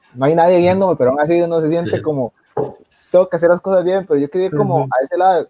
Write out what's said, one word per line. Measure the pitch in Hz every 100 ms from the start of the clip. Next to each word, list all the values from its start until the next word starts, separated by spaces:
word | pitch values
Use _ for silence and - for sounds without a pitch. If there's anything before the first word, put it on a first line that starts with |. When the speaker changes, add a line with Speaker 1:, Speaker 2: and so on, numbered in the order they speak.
| _
Speaker 1:
no | 120 139
hay | 165
nadie | 175 180
viéndome, | 175 190 190 156
pero | 127
aún | 143
así | 147 170
uno | 170 165
se | 156
siente | 170 170 185
Speaker 2:
Sí. |
Speaker 1:
como, | 156 143 117 - _ - - - _ _ _
"Tengo | 180 185
que | 170
hacer | 170
las | 175
cosas | 190 185
bien", | 175 190 -
pero | 143
yo | 143
quería | 185 185
ir |
como | 151 135 160
Speaker 3:
Ujú. | 135
Speaker 1:
a | 127
ese | 135 175
lado, | 185 170 143